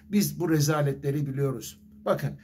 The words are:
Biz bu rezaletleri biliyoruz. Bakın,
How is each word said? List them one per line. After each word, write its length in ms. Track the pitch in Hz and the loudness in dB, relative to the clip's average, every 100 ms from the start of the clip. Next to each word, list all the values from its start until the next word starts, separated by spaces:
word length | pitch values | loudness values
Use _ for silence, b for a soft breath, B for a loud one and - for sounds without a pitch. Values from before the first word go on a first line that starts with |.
Biz 360 | B 202 151 - | B 0 2 0
bu 100 | 170 | 2
rezaletleri 800 | 156 147 151 143 135 143 143 135 | 2 4 2 2 0 -2 -2 -2
biliyoruz. 540 | 131 139 117 - - - - - | -2 -2 -2 -8 -16 -20 -8 -2
Bakın, 340 | 160 131 - | -2 -2 -8